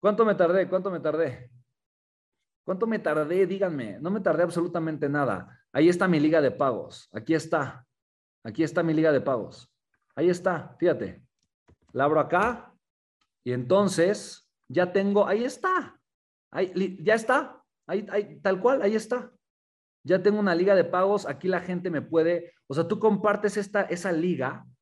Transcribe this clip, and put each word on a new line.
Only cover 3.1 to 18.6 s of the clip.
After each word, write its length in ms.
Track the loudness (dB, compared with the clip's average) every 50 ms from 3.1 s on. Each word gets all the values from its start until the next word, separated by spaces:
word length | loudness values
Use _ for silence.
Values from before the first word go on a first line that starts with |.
| 0 0 0 0 2 2 2
Díganme. 520 | 2 2 -2 -2 -2 -2 -4 -6 -8 -10 -8
No 120 | -6 -4
me 100 | -4 -2
tardé 220 | 0 0 2 2 2
absolutamente 680 | 0 0 -2 -4 -2 -4 -4 -4 -4 -4 -4 -4 -2
nada. 500 | 0 0 0 -2 -2 -6 -8 -14 -20 _ _ _ _
Ahí 160 | 2 4 4
está 180 | 4 4 2
mi 140 | 2 4 4
liga 220 | 4 4 4 4 2
de 80 | 2
pagos. 580 | 0 0 -2 -2 -2 -2 -8 -12 -16 -20 -20 _ _
Aquí 180 | -14 -4 -2 -2
está. 540 | -2 0 -2 -4 -2 -2 -4 -8 -16 -20 _ _ _ _ _ _ _ _ _ _ _ _
Aquí 180 | -14 -4 -2 -2
está 200 | -2 0 -2 0
mi 100 | 0 0
liga 180 | 2 2 4
de 120 | 2 2 2
pagos. 500 | 0 -2 -4 -4 -8 -14 -20 -20 _ _ _ _ _ _ _ _ _ _
Ahí 140 | -2 0 0
está. 480 | 0 0 -2 -2 -2 -2 -6 -12 -8 _
Fíjate. 460 | 0 0 0 0 -4 -10 -12 -16 _ _ _ _ _ _ _ _ _ _ -20 _ _ _ _
La 100 | -2 0
abro 160 | 2 2 2
acá. 540 | 0 2 0 0 0 0 -4 -6 -12 -20 _ _ _ _ _ _ _ _ _ _ _ _ _ _ _
Y 100 | -6 -6
entonces 960 | -6 0 2 2 4 4 2 2 2 2 2 2 -2 -6 -16 -18 -20 _ _ _ _ _ _
ya 240 | -2 0 0 0 0
tengo, 340 | 0 0 2 2 2 2
ahí 180 | 2 0 -2 -2
está. 540 | -4 -6 -4 -2 0 0 0 -2 -6 -16 _ _ _ _ _ _ _ _ _ _ _
Ahí, 200 | -4 -4 -4 -2 -2
li-, 280 | -2 -4 -4 -4 -4 0
ya 120 | 2 2
está. 500 | 2 2 2 0 0 0 -2 -12 -20 _ _ _ _ _
Ahí, 200 | -6 -6 -6 -6 -2
ahí, 280 | -4 -4 -4 -4 -10 -4 -2
tal 180 | -2 -2 2